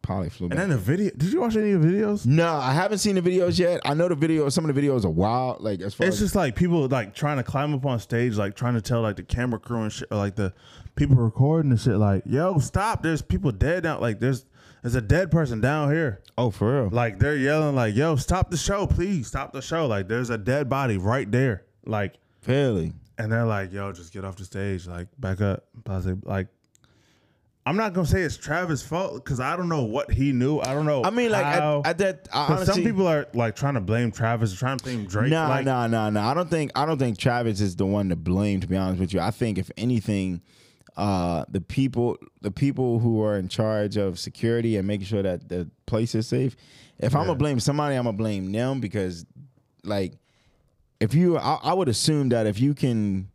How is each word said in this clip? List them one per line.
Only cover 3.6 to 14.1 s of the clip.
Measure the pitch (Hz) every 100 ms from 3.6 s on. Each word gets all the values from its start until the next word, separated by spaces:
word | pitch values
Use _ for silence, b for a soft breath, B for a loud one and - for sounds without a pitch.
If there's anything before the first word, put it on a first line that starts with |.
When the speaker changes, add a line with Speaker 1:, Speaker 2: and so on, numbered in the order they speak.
Speaker 1:
yet. | 175 175
I | -
know | 147 175
the | 156
video, | 160 160 143
some | 139 160
of |
the | 139
videos | 143 131
are | 98
wild. | 80 101 123 127 -
Like, | 107 98
as | 98
far | - 180
Speaker 2:
It's | 196
Speaker 1:
as |
Speaker 2:
just, | 202
like, | 196 156 110
people, | 180 170 131
like, | 131 101
trying | - 147 143
to |
climb | 120 139 147
up | 143 139
on | 123
stage, | - 117 123 107
like, | 101 107
trying | 120
to | 120
tell, | - 120
like, | 113 95
the |
camera | 87 - 123 113
crew | - 120
and | 107
shit, | - -
or, | 107
like, | 101
the | 101 98 - B B B -
people | 143 131
recording | 117 - 135 160 151
and | 117
shit, | 131 101
like, | 104 98 -
"Yo, | 123 180 175
stop! | 117 185 214 214
There's | 160 156
people | - 180 175
dead | 98 127 180
down. | 165 147
Like, | 117